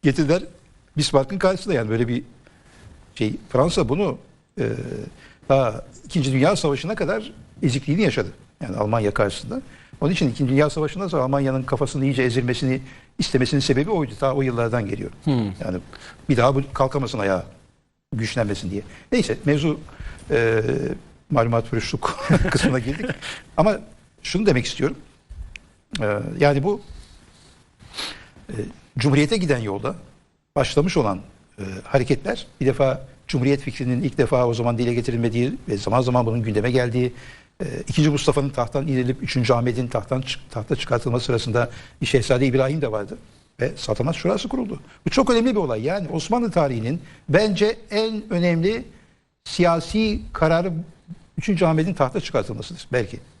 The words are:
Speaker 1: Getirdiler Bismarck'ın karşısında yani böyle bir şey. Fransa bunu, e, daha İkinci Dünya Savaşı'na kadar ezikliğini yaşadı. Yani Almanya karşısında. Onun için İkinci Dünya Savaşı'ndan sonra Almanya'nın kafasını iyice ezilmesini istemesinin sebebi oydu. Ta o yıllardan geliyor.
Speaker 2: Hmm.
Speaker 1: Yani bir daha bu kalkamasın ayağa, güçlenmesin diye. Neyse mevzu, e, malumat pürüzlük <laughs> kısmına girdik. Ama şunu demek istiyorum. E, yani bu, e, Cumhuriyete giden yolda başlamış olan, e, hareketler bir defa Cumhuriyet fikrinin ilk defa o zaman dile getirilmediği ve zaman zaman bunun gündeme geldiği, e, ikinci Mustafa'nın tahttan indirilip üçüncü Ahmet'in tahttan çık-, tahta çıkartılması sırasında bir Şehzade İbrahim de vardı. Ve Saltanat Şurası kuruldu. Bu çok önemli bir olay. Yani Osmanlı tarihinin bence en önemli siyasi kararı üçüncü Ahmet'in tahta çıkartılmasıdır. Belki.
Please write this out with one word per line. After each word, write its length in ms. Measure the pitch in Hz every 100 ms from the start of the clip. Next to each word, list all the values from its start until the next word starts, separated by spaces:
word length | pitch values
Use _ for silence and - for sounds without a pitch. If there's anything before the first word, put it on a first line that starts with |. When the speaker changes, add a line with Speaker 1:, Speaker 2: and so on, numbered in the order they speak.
Speaker 1:
Getirdiler 400 | 143 135 156 175 202 - _ - _ -
Bismarck'ın 420 | 147 143 135 196
karşısında 360 | 185 190 -
yani 160 | 151 110
böyle 180 | 113 117
bir 140 | 120 - - _ _ _ - - - -
şey. 220 | - 107 - -
Fransa 400 | 131 160 156 117
bunu, 300 | 143 202 123 - _ _ -
e, 40 | 117 113 - - - - - - -
daha 360 | 135 123 95 - -
İkinci 280 | - 180 135
Dünya 240 | 131 143 196
Savaşı'na 380 | 160 139 165
kadar 380 | 220 165 220 214 - - -
ezikliğini 400 | 143 131 - 170
yaşadı. 260 | 196 123 101 - - _
Yani 140 | 98 101
Almanya 380 | 104 117 104
karşısında. 480 | 101 104 - - 240 - - - -
Onun 120 | -
için 180 | 185 147
İkinci 220 | 117 135
Dünya 180 | 135 147
Savaşı'ndan 380 | 156 151 185 190
sonra 140 | 160
Almanya'nın 400 | 127 139 135 131
kafasını 420 | 127 139 143 135
iyice 180 | 135 131
ezilmesini 580 | 127 120 123 120 131 131 131 - _ _
istemesinin 420 | - 131 127 143
sebebi 300 | 135 131 147
oydu. 220 | 196 135 107
Ta 140 | 135
o 80 | 139
yıllardan 440 | 131 120 117 120 104
geliyor. 240 | 104 - -
Speaker 2:
Hmm. 200 | - 131
Speaker 1:
Yani 340 | 104 95 113 92 - - - - -
bir 80 | 127
daha 180 | 120
bu 80 | 135 139
kalkamasın 440 | - 135 143 123 117
ayağa, 280 | 98 92 - - _ _ _ _ _
güçlenmesin 580 | 110 113 - 104 101 92
diye. 120 | 101 - - -
Neyse 260 | 247 - 208
mevzu, 360 | - 147 156 151 - - - - -
e, 320 | 127 113 113 113 131 143 - - - _
malumat 400 | - 117 117 113
pürüzlük 300 | 113 - -
<laughs> 500 | - - - - 190
kısmına 280 | - - 127
girdik. 280 | 123 151 240 - - - - -
Ama 220 | 185 202 - - _ _
şunu 240 | - 185 214
demek 200 | 127 -
istiyorum. 300 | - 143 - - _ _ - - - _ _ _ -
E, 180 | 107 101 104 -
yani 220 | 143 139
bu, 180 | 156 208 - - - - - _ - - _ _ - - - - - - -
e, 40 | 107 104 - - -
Cumhuriyete 380 | 127 143 147 220
giden 220 | 180 131
yolda 360 | 110 98 117 - - _ _ _ _ -
başlamış 400 | 127 - 160 175
olan, 240 | 113 95 - - _ -
e, 40 | 98 92
hareketler 600 | - 139 - 143 - 233 - -
bir 60 | 127
defa 400 | 127 135 127 - - -
Cumhuriyet 320 | 139 127 139
fikrinin 420 | - - 123 123
ilk 160 | 175 -
defa 280 | 120 131 123
o 80 |
zaman 240 | 117 120 113
dile 160 | 120
getirilmediği 580 | 120 117 117 117 110 123 - -
ve 80 | 101
zaman 240 | 101 117
zaman 260 | 127 123 117
bunun 160 | 117
gündeme 280 | 110 104 117
geldiği, 420 | 127 123 120 123 - - - _ _
e, 20 | - - -
ikinci 220 | - 156
Mustafa'nın 400 | 143 143 143 139
tahttan 320 | - 117 143
indirilip 400 | 151 131 123 131
üçüncü 300 | - 127 117
Ahmet'in 340 | 120 123 120 123
tahttan 320 | 120 101 131
çık-, 300 | 131 - -
tahta 260 | - 110 110
çıkartılması 480 | - 120 123 120
sırasında 460 | - 117 113 113 120 - - -
bir 60 | -
Şehzade 400 | 135 - 123 135
İbrahim 340 | 131 131 156
de 120 | 135
vardı. 260 | 107 101 233 - - _ _
Ve 120 | 131 -
Saltanat 380 | - 110 127 165
Şurası 320 | 170 208 202
kuruldu. 320 | 262 220 - - - -
Bu 40 |
çok 200 | - 254
önemli 200 | 233 240
bir 60 | 208
olay. 220 | 160 110
Yani 260 | 123 196 165
Osmanlı 420 | 165 - 233 233
tarihinin 520 | 170 147 120 113 170 - - -
bence 480 | 151 214 180 208 226 -
en 320 | 208 220 220 208
önemli 520 | 180 175 165 180 226 - - _ _ _ _
siyasi 760 | - - 170 170 - 214 220 214 -
kararı 400 | - 160 165 180 165 180 - - - - -
üçüncü 260 | - 180 175
Ahmet'in 280 | 160 160
tahta 260 | 180 135 202
çıkartılmasıdır. 640 | - 127 98 110 - - -
Belki. 280 | 127 107 - - -